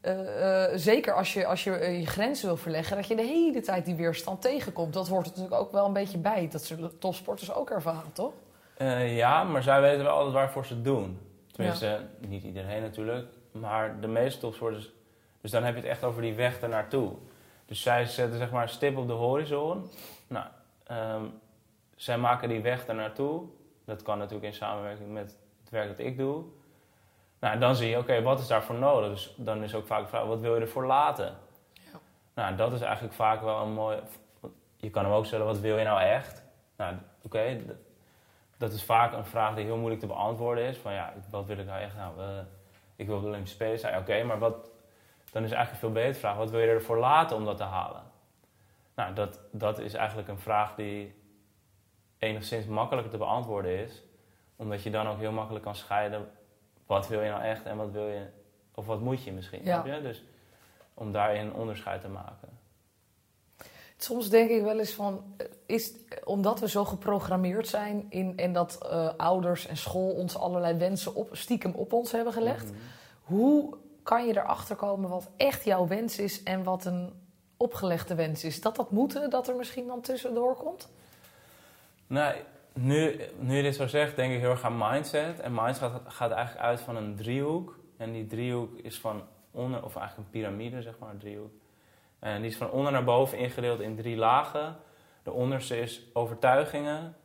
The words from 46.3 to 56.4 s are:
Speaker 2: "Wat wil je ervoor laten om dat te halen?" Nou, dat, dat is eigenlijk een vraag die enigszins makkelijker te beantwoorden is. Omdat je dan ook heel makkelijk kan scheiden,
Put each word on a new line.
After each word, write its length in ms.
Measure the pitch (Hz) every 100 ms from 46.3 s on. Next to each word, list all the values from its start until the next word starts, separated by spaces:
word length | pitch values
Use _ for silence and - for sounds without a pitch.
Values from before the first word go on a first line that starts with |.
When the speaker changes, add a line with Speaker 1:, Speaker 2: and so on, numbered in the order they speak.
| 104
Speaker 2:
"Wat 140 | 110
wil 100 | 113
je 60 | 113
ervoor 320 | 113 113 117
laten 380 | 120 151 160 113
om 80 |
dat 120 | 107 101
te 60 |
halen?" 400 | 101 92 - - - _ _ _ _ _ _ _ _
Nou, 200 | - 95
dat, 260 | 98 101 - -
dat 260 | 107 107 107
is 160 | 110
eigenlijk 340 | 104 110 104 101
een 100 | 101
vraag 360 | 104 107 107
die 400 | - 104 101 101 - _ _ _ _ _ _ _ _ _ _
enigszins 480 | 110 107 107 117 104
makkelijker 460 | 107 123 131 110
te 60 | 107
beantwoorden 600 | 104 113 117 104 90 92
is. 240 | 117 - - _ _ _ _ _
Omdat 260 | 110 104
je 80 | 101
dan 180 | 107 110
ook 100 | 104
heel 140 | 107
makkelijk 320 | 110 107 110
kan 100 | 107
scheiden, 540 | 104 - 101 104 104 104 -